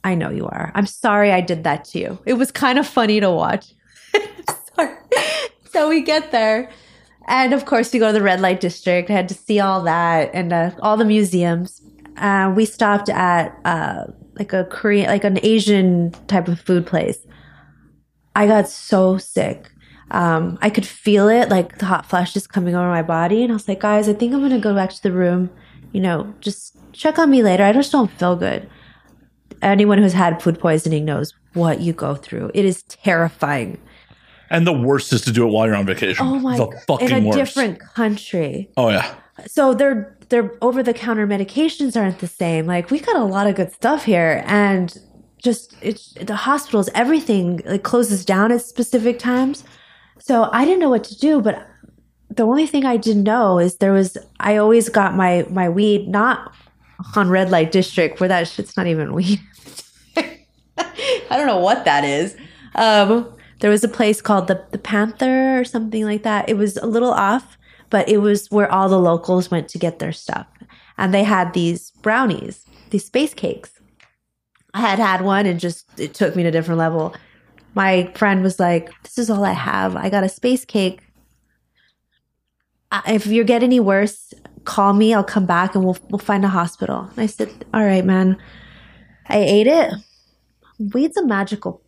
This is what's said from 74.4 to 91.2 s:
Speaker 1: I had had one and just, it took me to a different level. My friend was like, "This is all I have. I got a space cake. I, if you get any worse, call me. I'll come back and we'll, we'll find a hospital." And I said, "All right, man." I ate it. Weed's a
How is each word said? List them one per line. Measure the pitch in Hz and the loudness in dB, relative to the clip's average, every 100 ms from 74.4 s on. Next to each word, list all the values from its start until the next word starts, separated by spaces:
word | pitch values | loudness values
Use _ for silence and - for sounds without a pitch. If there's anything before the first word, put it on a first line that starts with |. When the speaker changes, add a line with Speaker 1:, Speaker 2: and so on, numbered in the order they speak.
| _ _ _ | _ _ _
Speaker 1:
I | 196 | -4
had | 226 196 | -2 2
had | 214 185 | 2 0
one | 190 196 202 | 0 2 0
and | 175 | -2
just, | 175 170 _ - | -4 -8 _ -10
it | 147 | -10
took | - 185 175 | -2 -2 0
me | |
to | 170 | 0
a | |
different | 165 160 165 | 0 -2 -2
level. | 160 165 165 - _ _ _ _ _ 196 | 0 -2 -6 -10 _ _ _ _ _ -2
My | 190 185 180 - | 2 2 0 0
friend | 208 190 | 2 2
was | 190 180 | 0 0
like, | 175 170 165 - | 0 0 -2 -20
"This | - - | -12 -6
is | 226 | -2
all | 202 196 | 0 0
I | |
have. | 180 127 98 190 185 | -2 -4 -2 -2 -2
I | 190 | -2
got | 202 | -2
a | 190 | -2
space | - 247 254 - | -2 -2 -2 -2
cake. | 214 185 185 _ _ _ _ _ _ _ _ _ _ _ _ _ _ _ _ _ _ _ | -2 -2 -4 _ _ _ _ _ _ _ _ _ _ _ _ _ _ _ _ _ _ _
I, | 202 - | -8 -2
if | 214 208 | -2 2
you | 226 | 0
get | 220 233 | 2 2
any | 247 254 | 4 4
worse, | 196 196 208 - - - - - - | 4 2 0 -4 -20 -20 -20 -18 -8
call | - 196 | 0 4
me. | 202 220 | 4 4
I'll | 226 | 4
come | 196 214 180 | 0 -2 0
back | 170 190 196 | 0 0 0
and | |
we'll, | 185 180 - | 0 -2 -6
we'll | 202 | -8
find | - 202 | -2 0
a | 196 | 0
hospital." | 185 170 - 185 - 190 | 0 -2 -6 -6 -6 -8
And | - | -6
I | 220 | -6
said, | - 214 - - | -4 -8 -8 -6
"All | 220 208 | 0 2
right, | 190 185 | 2 2
man." | 185 185 190 - - - - - - _ _ - | 2 2 0 -6 -20 -20 -20 -20 -20 _ _ -2
I | 208 | 0
ate | 180 208 220 | 4 4 4
it. | 330 294 180 - _ _ _ _ _ _ _ 208 | 4 0 -4 -14 _ _ _ _ _ _ _ -4
Weed's | 240 311 | -2 -2
a | 359 | 0